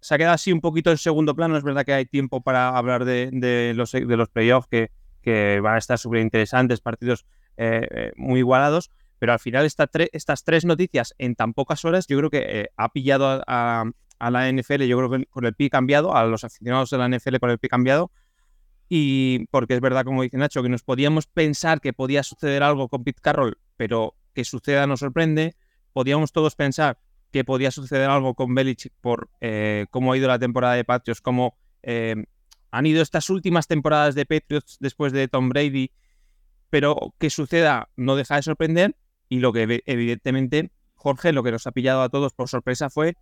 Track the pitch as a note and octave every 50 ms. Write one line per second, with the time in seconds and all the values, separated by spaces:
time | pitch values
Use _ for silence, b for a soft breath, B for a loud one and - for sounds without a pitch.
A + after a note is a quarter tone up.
0 | - - D#3 D3 D#3+ E3 F3 D#3 - G3 F3+ E3 D3 E3+ D#3 E3 D3+ F3 E3 D3+
1 | - E3+ D#3 D3+ D#3 D3+ C#3 - E3 E3 D#3+ D3+ C#3 D3 C#3 C#3 C3+ - C#3 C3+
2 | C3 - - C#3 C3+ B2+ - C3 A#2+ - C3 B2+ B2+ B2+ B2+ B2+ A#2+ B2 B2+ A#2+
3 | B2 B2 B2+ B2 B2 C3 C3 C3 B2 B2 B2 A#2+ A#2+ A#2+ A#2 A2+ B2 A2+ - C3
4 | C3 A#2+ A#2+ A2+ A#2 - _ A#2 A2+ A#2 B2 C3 A#2+ _ - A#2 A2+ A2 - -
5 | - - - - - A#2+ A#2 G#2+ G#2 G2+ G2+ G2+ G2+ G#2+ A2 A2+ - - B2+ A2+
6 | - A2+ A2+ A2+ A2+ A2 - A2+ A2 - - B2+ B2+ B2 A#2+ A2 _ B2 A2+ -
7 | - A#2+ A#2+ - _ _ _ _ _ _ _ - A#2 A2+ A2+ A2+ A#2 - - A1+
8 | A1+ A1+ - - - C3 B2+ B2+ B2+ A#2+ C3 B2+ C#3 D3 D3 E3+ F3 - _ _
9 | _ _ _ _ - A#2 A#2+ A2+ - B2 A#2 C3 D3 D#3 - - D3+ - _ D#3
10 | E3 - - D#3 - - D3 - - - D#3+ E3 D#3+ F3 E3 D3+ F3+ F3+ - C#3
11 | A#2 - - _ C3 B2 A#2+ _ A#2 A2+ A2+ - C#3 - D#3 C#3+ - E3 E3 F#3
12 | F3+ - C#3+ C3+ C#3 C#3 C#3+ C#3+ B2 - G#2 G#2+ G#2 - _ - G#2+ A#2 _ D3
13 | C3 C3+ C3+ C3+ C#3 C3+ C3+ C3+ - - B2+ B2 A#2 A#2+ A#2 A#2 A2+ A#2 B2 _
14 | _ _ _ _ A#2 A#2+ B2 B2 B2+ C3 C3 C3 A#2+ - C#3+ C#3+ C#3 B2 B2 B2
15 | C3 B2 B2+ C3 C3 _ _ C3 B2 A#2 G#2+ _ C#3+ C3+ - C#3 B2+ B2+ C#3+ D3
16 | D#3 F#3 E3 C3+ A2+ A2+ A2+ A2 - A2+ - - G#2+ A#2+ B2 C3 C3 A#2+ - B2+
17 | B2 B2 B2+ A#2+ - C#3 B2+ B2+ - B2 A#2+ A2 - C3 - B2 B2 C3 C3+ D3+
18 | F3+ F3+ _ _ _ _ _ _ _ _ _ _ _ _ _ _ _ _ F3+ D#3+
19 | D3+ C#3 C3+ C3+ C3 C3 B2+ B2 - - - C3+ A#2+ A2 C3 B2 B2 C3+ B2+ C3
20 | B2+ B2+ C3+ C3 C3 B2 - C3 C#3 C#3+ - C#3+ B2 B2 B2 A#2 _ - C3 B2+
21 | C#3 C#3+ D#3 D#3 D3+ _ _ F3 D#3+ D3+ D3 - - E3 D#3+ D3+ _ C3+ B2+ -
22 | C3 C3 C#3 C#3+ C3+ - - _ - D3 C#3 C#3 C#3+ D3 D3 C#3 C3+ A#2 - C3+
23 | A#2+ C#3+ B2+ _ _ D3 D3 D3 C3+ A#2 - _ _ _ _ _ A#2+ G#2 A#2 A2+
24 | A2 - - _ _ _ _ - B2 - - B2+ _ - C#3+ C#3 C#3 C#3 C#3 A#2+
25 | C#3+ C#3 B2+ E3 E3 D#3+ D#3 D3+ D#3 E3 E3 _ _ _ _ _ _ _ _ C3+
26 | B2+ C3 C#3 D3 D#3 C#3+ _ E3 D#3 D3+ - - D3 C#3 C3 - D#3 C#3+ A#2+ _
27 | _ _ _ _ _ _ - C3+ C3 B2+ C3+ B2+ C3+ C3+ B2+ - C#3 B2 D3 C3+
28 | C3+ C3+ C#3 C#3+ C3+ C3 B2 - C3+ B2 B2 C3 C3+ C3+ B2+ - - - _ _
29 | _ A#2+ A#2+ A#2 - - _ _ - A#2 A2 G#2+ G#2+ G#2+ G#2+ G#2 G#2 - - B2+
30 | B2+ B2+ B2+ C3+ C3+ C3 B2+ A#2+ B2+ A#2+ A#2 B2+ B2 B2 B2 B2 A#2+ - B2 B2
31 | _ - A#2 - _ - B2+ B2 B2 A#2+ - _ _ _ _ _ - C3+ A#2+ A#2
32 | A2+ A2+ A2+ G#2+ G#2 _ _ _ _ _ - _ _ _ - A#2 C#3 D#3+ D#3 D#3+
33 | D#3+ - - D#3+ D3+ - F#3+ G3 E3 F#3+ E3+ F3 D3+ - E3+ D3+ C3+ D#3 D3+ D3+
34 | D3 D3 C3+ C#3+ C#3+ _ D#3+ D#3 - _ D3 D3 - _ - _ C3+ C#3 - _
35 | D3+ C#3 C3 C#3 C3+ C3 - C3 B2+ B2+ B2+ C#3+ D3 D3 C3+ C3+ C3 C3 _ _
36 | _ _ _ _ _ _ _ _ _ _ _ _ _ _ - D3 C#3 C#3+ D3+ C#3+
37 | - - - _ - D#3 - - D3+ C3 - E3 E3 D3+ C#3+ A#2+ A2 _ _ -
38 | B2+ B2+ C3+ C#3 C3+ - D3 C#3+ C#3 D#3+ D#3 - D#3+ D#3+ E3 E3+ F#3 G3+ - _
39 | _ _ _ _ _ _ B2+ B2+ B2 B2+ G#2+ A#2 A2+ A2 A#2 A#2 - - C3+ A#2+
40 | A#2+ A#2 A#2 A2+ _ C3+ B2+ C3 C3 B2+ C3+ D3 D#3+ F3 _ _ _ _ _ _
41 | _ C#3 C3+ B2+ - F3 D#3+ C3+ A#2 B2 A2+ A2+ - C3 A#2 C3 B2 C3 C3 C3
42 | C3 B2 B2 C#3 C#3+ C3+ - - B2+ B2 - B2 - - B2+ - D3+ C3+ - -
43 | D3+ E3 E3+ _